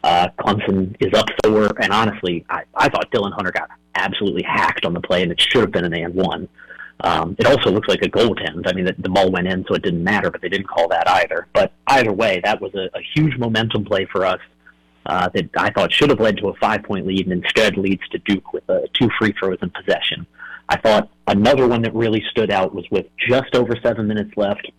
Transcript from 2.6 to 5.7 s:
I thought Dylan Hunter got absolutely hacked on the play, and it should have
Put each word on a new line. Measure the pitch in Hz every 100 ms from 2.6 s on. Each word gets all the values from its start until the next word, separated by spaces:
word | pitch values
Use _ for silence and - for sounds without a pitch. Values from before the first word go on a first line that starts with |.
| -
I | - 117
thought | - 78
Dylan | 120 101
Hunter | 101 92
got | 87 76 - _
absolutely | - 196 - 208 -
hacked | - 180 - -
on | 92
the | 87
play, | - 90
and | 90
it | 85
should | - -
have | 104